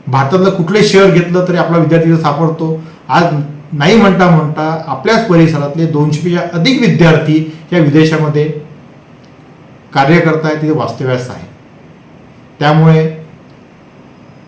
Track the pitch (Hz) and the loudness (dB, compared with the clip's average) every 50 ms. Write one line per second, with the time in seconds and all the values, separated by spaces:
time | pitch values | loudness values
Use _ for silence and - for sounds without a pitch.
0 | - 131 127 135 135 131 185 180 185 190 - - 165 165 196 214 202 208 - 190 | -8 -4 -2 -2 0 0 0 0 2 0 0 -2 -2 0 0 0 2 2 4 4
1 | 196 190 160 165 170 - 175 185 175 175 175 170 156 160 170 165 151 147 165 165 | 4 4 4 2 0 0 -2 -2 -2 -2 -2 -2 -2 0 0 0 2 2 2 2
2 | 160 165 165 160 - 151 143 - 165 156 160 - 165 160 160 - - - - - | 2 2 0 0 0 -2 -2 -2 -2 -4 -2 -4 -6 -6 -6 -8 -10 -16 -20 -18
3 | - - 131 170 170 - 151 143 143 - - - - - 170 143 143 170 226 220 | -6 -2 0 0 0 0 -2 -4 -6 -8 -12 -16 -14 -10 -4 -2 2 4 4 4
4 | 202 196 180 170 185 170 165 156 151 147 151 156 151 160 165 160 - - 127 - | 4 4 2 2 2 4 2 2 2 -2 -4 -4 -4 -4 -6 -6 -8 -10 -10 -6
5 | - 220 220 226 226 - 175 165 165 156 156 143 139 143 - 160 165 151 139 147 | -2 0 0 0 0 2 4 4 4 2 2 -2 -4 -4 -4 -4 -4 -2 0 -2
6 | 151 156 156 147 170 180 175 175 170 - - 165 165 269 - - 240 185 147 - | 0 0 -2 -2 -2 -2 -2 -2 -4 -4 -4 -2 0 0 0 2 2 2 2 4
7 | 175 165 156 147 - 156 156 160 - - - - - - 175 175 151 139 135 160 | 4 4 4 2 2 0 0 0 -2 -4 -10 -16 -10 -4 -2 0 2 2 2 2
8 | 156 156 160 156 156 147 147 147 151 156 - - - - - - - - - - | 2 2 0 0 -2 -2 -2 -2 -2 -4 -6 -10 -14 -16 -20 -20 -20 -20 -20 -20
9 | - - - - - - - - - - - - - - - - - - - 135 | -20 -20 -20 -20 -20 -20 -20 -20 -20 -20 -20 -20 -20 -20 -20 -20 -20 -6 -2 0
10 | 139 143 170 170 156 160 156 156 160 156 151 151 156 151 151 127 120 - - - | 2 2 2 2 2 2 0 0 -2 -4 -4 -2 -2 -2 -2 -2 -4 -6 -8 -6
11 | 131 131 127 127 - - - - - - - - - - - - - - - - | -4 -4 -4 -4 -6 -10 -12 -16 -18 -20 -20 -20 -20 -20 -20 -20 -20 -20 -20 -20
12 | - - - - - - - - - - - - 147 147 151 160 160 160 160 160 | -20 -20 -20 -20 -20 -20 -20 -20 -20 -20 -8 -4 0 2 2 4 4 4 4 4
13 | 160 160 - - - - - - - - - - - - - - - - - - | 2 -2 -6 -10 -16 -20 -20 -20 -20 -20 -20 -20 -20 -20 -20 -20 -20 -20 -20 -20
14 | - - - - - - - - - | -20 -20 -20 -20 -20 -20 -20 -20 -12